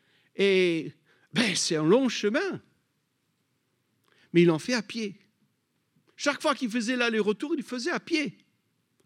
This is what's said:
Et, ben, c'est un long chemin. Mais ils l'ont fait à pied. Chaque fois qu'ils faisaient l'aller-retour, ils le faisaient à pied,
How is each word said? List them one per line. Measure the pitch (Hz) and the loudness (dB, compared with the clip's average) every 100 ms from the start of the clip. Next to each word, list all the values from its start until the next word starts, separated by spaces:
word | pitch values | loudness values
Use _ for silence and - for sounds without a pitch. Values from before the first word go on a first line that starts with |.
| _ _ _ | _ _ _
Et, | - 196 190 180 165 151 - _ _ _ | 0 2 4 2 0 -6 -14 _ _ _
ben, | 156 226 | -2 0
c'est | 160 - 156 | -2 -2 0
un | 156 | 4
long | 240 254 | 4 4
chemin. | - 208 269 392 262 - _ _ _ _ _ _ _ _ _ _ _ _ _ _ _ _ | -2 -2 -2 -2 -6 -12 _ _ _ _ _ _ _ _ _ _ _ _ _ _ _ _
Mais | 170 | 4
ils | 170 | 6
l'ont | 156 | 4
fait | - | -2
à | 247 | -4
pied. | - 233 208 - _ _ _ _ _ _ _ _ _ - | -4 -8 -8 -10 _ _ _ _ _ _ _ _ _ -6
Chaque | 285 - | -4 0
fois | 311 | -2
qu'ils | 269 240 | 0 -2
faisaient | 240 220 254 | -4 -2 0
l'aller-retour, | 233 220 202 208 302 | 0 0 0 -2 -4
ils | 320 | -6
le | |
faisaient | - 247 285 | -6 -8 -6
à | 247 | -6
pied, | - 311 262 - _ _ _ _ _ _ | -2 -2 -2 -8 _ _ _ _ _ _